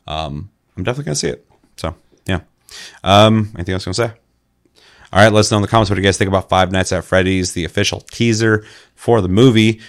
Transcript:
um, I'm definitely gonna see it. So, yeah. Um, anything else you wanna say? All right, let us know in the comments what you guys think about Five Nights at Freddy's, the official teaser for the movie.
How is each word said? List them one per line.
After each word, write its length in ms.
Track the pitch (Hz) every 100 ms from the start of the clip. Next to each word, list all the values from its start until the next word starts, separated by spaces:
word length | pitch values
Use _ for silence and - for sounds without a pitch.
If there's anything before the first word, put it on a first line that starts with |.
| -
um, 420 | 78 78 73 98 _ _ -
I'm 80 |
definitely 220 | 92 131 147
gonna 100 | 147
see 120 | 82
it. 160 | 60 _ _ _ -
So, 160 | 80 80 _ _ -
yeah. 140 | 90 - _ _ - - -
Um, 480 | 95 101 110 110 107 -
anything 180 | 87
else 120 | 92 -
you 60 |
wanna 180 | 95 113
say? 40 | 110 _ _ _ _ _ _ _ _ _
All 80 | 92
right, 120 | 107
let 100 | 107
us 100 | 104
know 60 | 107
in 40 |
the 60 | 101
comments 240 | 113 98
what 60 | 95
you 60 |
guys 140 | 98 92
think 100 | 98
about 220 | 95 -
Five 220 | 92 92
Nights 200 | 95 92
at 120 | 90
Freddy's, 500 | - 92 92 95 90
the 120 | 90 78
official 360 | - 101 - -
teaser 560 | - 117 110 113 107 - - _ _
for 260 | - 117
the 60 | 92
movie. 500 | 98 131 110 110 110